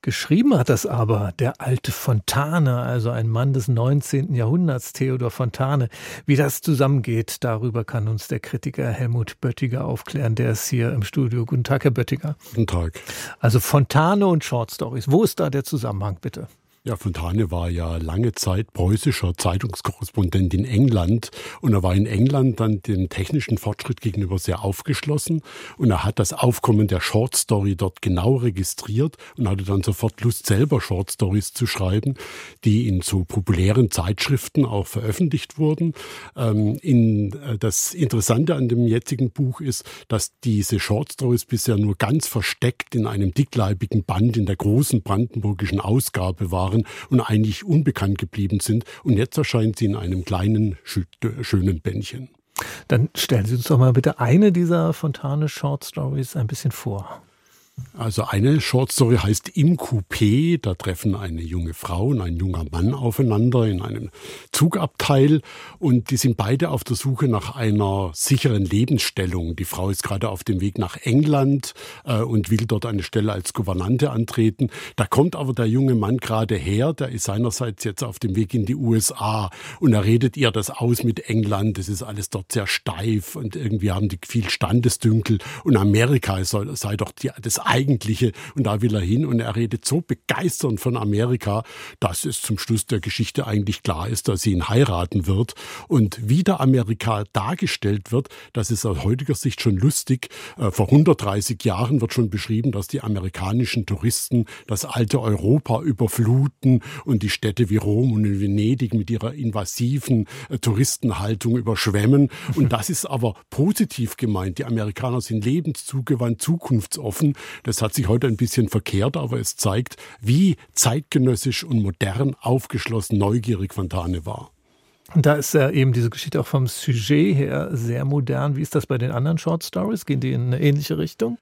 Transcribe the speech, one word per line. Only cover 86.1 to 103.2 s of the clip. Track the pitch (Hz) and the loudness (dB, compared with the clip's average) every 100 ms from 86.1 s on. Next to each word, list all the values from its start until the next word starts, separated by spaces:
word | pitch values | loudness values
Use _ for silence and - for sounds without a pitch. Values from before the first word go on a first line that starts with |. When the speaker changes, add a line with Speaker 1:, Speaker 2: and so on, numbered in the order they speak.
| 139 - 95 | 2 0 -2
Speaker 2:
soll, | 95 107 101 143 | -2 -2 -4 -6
sei | 104 104 | -6 -4
doch | 104 | -6
die, | - - - | -6 -8 -6
das | 110 - - | -6 -4 0
Eigentliche | 120 139 127 107 110 123 - - - | 0 2 0 0 0 0 -2 -10 -2
und | |
da | 104 104 | 0 2
will | 117 104 | 0 0
er | |
hin | 90 117 151 | 2 2 2
und | 117 | 0
er | 117 110 | -2 -2
redet | 113 113 - | -2 -4 -2
so | 151 | -4
begeisternd | - 127 - - 185 - 143 110 | -2 -8 -4 -2 -2 -2 -2 -2
von | 131 123 | -2 -2
Amerika, | 107 104 120 123 107 104 - - - - | 0 0 0 0 -2 -4 -6 -14 -18 -4
dass | 107 90 - | -4 -2 -6
es | 120 | -6
zum | - 107 | -4 -4
Schluss | - 110 - | 0 -2 0
der | 107 | -4
Geschichte | - - 117 - - | -4 -4 -4 -2 -2
eigentlich | 107 101 104 | -2 -2 -2
klar | - 85 98 | -2 -4 -4
ist, | 117 - | -2 -2
dass | 95 | 0
sie | 113 | 0
ihn | 90 82 | 0 2
heiraten | 110 135 90 87 101 87 | 4 4 2 0 -2 0
wird. | 98 113 - - - - | 0 0 -4 -16 -16 0
Und | 143 107 - | 2 2 0
wie | 110 143 | 0 2
der | 185 185 | 4 2
Amerika | 135 131 110 110 107 107 104 | 4 4 2 -2 -2 -2 -2
dargestellt | - 101 175 - - 104 101 95 | -4 -2 -4 -4 -2 -2 -2 0
wird, | 120 - - - | -2 -2 -14 -8
das | - 101 | -6 -2
ist | 113 113 | -2 0
aus | 85 | 0
heutiger | 92 127 139 135 | 0 0 -2 -2
Sicht | 131 - | -2 0
schon | 117 98 | 0 4
lustig. | 127 - - 127 - - - - | 2 2 -2 -2 -2 -14 -18 -4
Äh, | 107 | -2
vor | - 98 | 0 6
hundertdreißig | 143 160 147 101 101 - 113 | 6 6 4 2 -2 -4 -2
Jahren | 117 92 120 143 | -2 0 0 0
wird | 110 | 0
schon | - 113 | 0 0
beschrieben, | 101 - 110 135 | -2 -2 -2 -2
dass | 101 95 | -4 -6
die | - | -6
amerikanischen | 110 101 | -4 -4